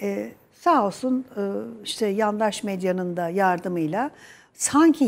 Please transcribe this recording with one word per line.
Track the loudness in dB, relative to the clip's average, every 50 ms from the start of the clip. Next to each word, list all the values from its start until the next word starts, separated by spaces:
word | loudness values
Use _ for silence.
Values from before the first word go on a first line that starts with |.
e, | -6 -6 -4 -6 -8 -10 -12 -18 _ _ _ _
sağ | 2 2 4 4 2
olsun, | 0 -2 -4 -2 -2 -2 -2 -4 -6 -6
e, | -6 -4 -4 -4 -6 -8 -10 -14 -14 -12
işte | -12 -6 -4 -2
yandaş | -2 0 0 0 0 0 0 -2 -2 -2 -4 -6
medyanın | -6 -4 -2 -2 -2 0 0 -2 -4 -4
da | -4 -4 -2
yardımıyla | 0 2 2 2 2 0 -2 -4 -2 -2 -2 -2 -2 -2 -4 -4 -8 -14 -20 -20 -20 -20 _ _ _
sanki | -6 -6 2 4 6 6 6 6 6 2